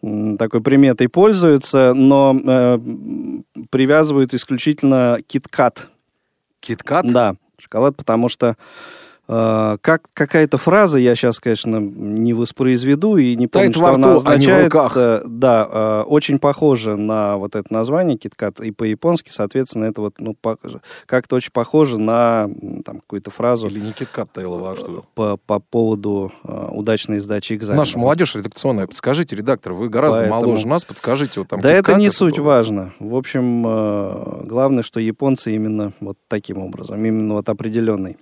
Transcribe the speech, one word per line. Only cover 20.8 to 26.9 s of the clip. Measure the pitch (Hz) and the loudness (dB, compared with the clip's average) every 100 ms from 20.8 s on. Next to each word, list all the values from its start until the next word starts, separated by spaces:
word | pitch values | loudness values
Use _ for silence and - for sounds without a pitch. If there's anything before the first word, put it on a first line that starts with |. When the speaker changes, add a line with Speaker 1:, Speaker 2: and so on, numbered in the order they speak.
| - - _ | -20 -20 _
Speaker 1:
как-то | 127 - 127 | -4 0 -4
очень | - | -2
похоже | - 117 156 147 117 | -6 0 2 2 0
на, | 107 117 120 113 104 | 0 2 2 2 -2
м, | - 101 95 | -6 -12 -14
там, | - - | -14 -16
какую-то | _ 101 101 | _ -12 -12
фразу | - 120 120 110 | -4 -2 0 -2
Speaker 2:
Или | 101 | -8
не | 104 | -10
киткат | 107 127 - 107 | -10 -12 -10 -12
таила | - 92 87 | -10 -10 -10
во | 92 | -10
рту. | 95 - 87 - | -12 -12 -14 -14
Speaker 1:
по, | - 107 101 - | -6 -4 -4 -4
по | 104 | -6
поводу, | _ 120 113 107 104 101 95 - | _ -2 0 0 -2 -4 -6 -12
э, | - - - | -14 -12 -10
удачной | - 107 | -6 -2